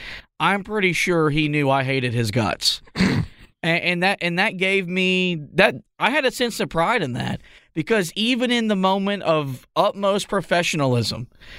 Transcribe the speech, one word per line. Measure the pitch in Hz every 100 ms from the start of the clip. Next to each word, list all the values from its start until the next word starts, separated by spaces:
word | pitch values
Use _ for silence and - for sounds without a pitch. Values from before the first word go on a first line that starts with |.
| - - - -
I'm | 160 294
pretty | 196 214 185
sure | 160 - 175 156
he | 147 151
knew | 147 139
I | 135
hated | 131 135 123
his | 117 113
guts. | 110 104 - - - - -
<clears throat> | 185 131 - - - _
And, | 170 170
and | 170 175
that, | 185 196
and | 170 175
that | 214 185
gave | 190 196 175
me | 185 185 185 180 170 147
that, | 147 202 - - -
I | 185
had | 294
a | 254
sense | - 240 -
of | 170
pride | 165 170 233
in | 147
that, | 120 123 - - - _
because | - 156 220 165
even | - 226 247 247
in | 240 220
the | 202
moment | 190 196 196 202
of | - 156 143 127 -
utmost | - 196 190 202 202 -
professionalism, | 202 160 175 170 160 135 123 110 - 120 _ -